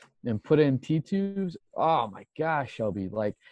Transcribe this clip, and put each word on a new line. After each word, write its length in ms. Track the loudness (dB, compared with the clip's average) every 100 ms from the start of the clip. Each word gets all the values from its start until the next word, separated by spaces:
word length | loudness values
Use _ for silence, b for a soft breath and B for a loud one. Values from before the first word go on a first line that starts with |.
| b _ -4
and 160 | -4
put 140 | 2 4
in 200 | 6 2
T-tubes. 800 | 0 -2 0 -2 -2 -2 -6 -6 _
Oh 340 | 0 2 2 0
my 180 | -8 -18 -4
gosh, 340 | 0 0 -2
Shelby. 360 | -4 -2 -2 -4
Like, 260 | -2 -4 -4 b